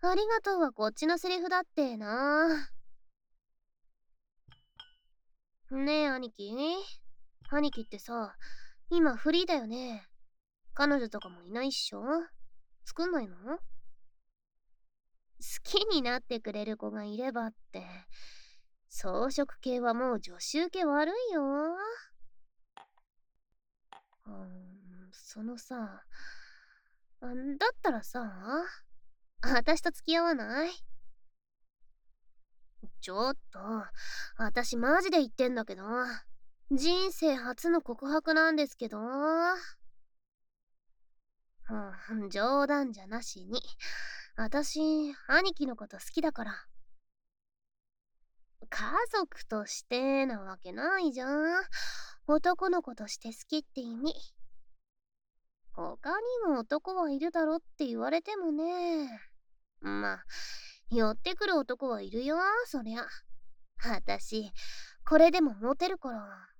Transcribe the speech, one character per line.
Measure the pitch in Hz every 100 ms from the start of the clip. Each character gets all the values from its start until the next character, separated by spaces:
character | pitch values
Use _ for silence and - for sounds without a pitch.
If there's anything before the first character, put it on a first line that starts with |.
あ | 349
り | 370 427
が | 453
と | - 370
う |
は | 302
こ | 240 214
っ |
ち | 220 311
の | 339
セ | 370
リ | 359
フ | 339
だ | 359
っ |
て | 359 - 277 226
な。 | 208 233 277 302 330 311 294 - - - - _ _ _ _ _ _ _ _ _ _ _ _ _ _ - _ _ 1077 _ _ _ _ _ _ _ -
ね | 269 277 302
え、 | 294
兄 | 262 247
貴。 | - 202 233 302 370 381 - - - - _ -
兄 | 190 196
貴 | -
っ | 220
て | 208
さ、 | - 233 208 - - - - - -
今 | 339 311 226
フ | 294
リ | 330
ー | 359
だ |
よ | 311 220
ね。 | 240 254 220 - - - _ _ _ -
彼 | - 285
女 | 285 226
と | 208
か | 196
も | 175
い | 175
な | 220
い | 269
っ |
し | 269 -
ょ？ | 202 226 320 330 - - - - -
作 | - - 349
ん |
な | 330
い | 208
の？ | 175
好 | 208 330 - - - - - _ _ _ _ _ _ _ _ _ _ _ _ - 202 -
き | - 392 427
に | 339
な | 247 240
っ |
て | - 233
く | 220
れ | 208
る | 208 214
子 | 214
が | 214
い | 208 208
れ | 262
ば | 240 226
っ | 220 -
て。 | 190 180 185 185 - - - - - - _ _
草 | - 196 190 254
食 | 269 285 -
系 | 254 247
は | 240
も | 226 254
う | 226
女 | - 175
子 | - 294
受 | 349
け | 381
悪 | 320 285 311 415 508
い |
よ。 | 339 277 277 311 359 427 466 - - - - - _ _ - - _ _ _ _ _ _ _ _ _ _ - _ _ -
う |
ん、 | - 190 185 185 190 190 180 185
そ | - - 214
の | 220 240
さ、 | - 247 214 190 - - - - - - _ _ _ _ _ -
あ、 | 247
だ |
っ | 247 269 285 427 -
た | 392
ら | 233
さ、 | - 254 226 190 196 285 359 - - - - - _ -
私 | - 262 262 320
と | 339
付 | - -
き | 330
合 |
わ | 339
な | 294 214 247 330
い？ | 359 - - - - - _ _ _ _ _ - - _ _ - - - - - - 208 -
ち | -
ょ | 190 254
っ | 269 -
と、 | 285 196 226 202 - - - - -
私 | 226 - - 233
マ | 240 330
ジ | 381
で | 330
言 | 254
っ |
て | - 254
ん |
だ | 247
け | 220 190
ど、 | 202 233 247 233 - - - - -
人 | 269 302 359 381
生 | 330 320 269
初 | 240 247 339
の | 339
告 | - 233 269
白 | 311 311
な | 320 320
ん | 311
で | 285
す | -
け | 226
ど。 | 208
う | 226 269 294 320 339 359 - - - - - _ _ _ _ _ _ _ _ _ _ _ _ _ _ _ - 220 202 190 - 220 202
ん、 |
冗 | 196 226 277 285
談 | 285 269
じ | 208
ゃ | 190
な | 220
し | 233 196
に、 | 180 226 - - - - - - - -
私、 | 220 277 294 302 311 311 294 285 -
兄 | 285 381
貴 | 339 269
の | 233
こ | 214
と | 196
好 |
き | - -
だ | 311
か | 262
ら。 | 220 - - - - - _ _ _ _ _ _ _ _ _ _ _ _ _ _ - _ -
家 | - 220 339 480
族 | 427 339 - -
と | 214 311
し | - -
て | 247 269 269 262
な | 220
わ | 196 190
け | -
な | 202 294 381
い | 339
じ | 254
ゃ | 254
ん。 | 294 311 359 359 - - - - - -
男 | 302 349 359 370
の | 349
子 | 285 233
と | 208
し | -
て | 226
好 | 226 -
き | 302
っ |
て | - -
意 | 233 226
味。 | 294 - - - - - - - _ _ _ _ _ _ _ _ -
他 | - 170 226 277 381
に | 466 494 403
も | 269
男 | 226 302 381 370
は | 320
い | 277
る | 330
だ | 339
ろ | 311 330
っ | - -
て | 269
言 | 226
わ | 233
れ | 320
て | 370 415
も | 339
ね。 | 294 330 359 349 330 277 220 - - _ - _ _
ま | 101 101 104
あ、 | 95 - - - - - - -
寄 | 233 214
っ | 214
て | -
く | 370 415
る | 339
男 | 262 247 269
は | 220
い | 196
る | 220
よ、 | 262 320 370 440 480
そ | 277
り | 220 226
ゃ。 | - - - - - - - -
私、 | 240 208 - 202 - 220 208 - - - - -
こ | - 311
れ | 330
で | 349
も | 302
モ | 196 226 277
テ | 359
る | 370
か | 269
ら。 | 226 202 294 -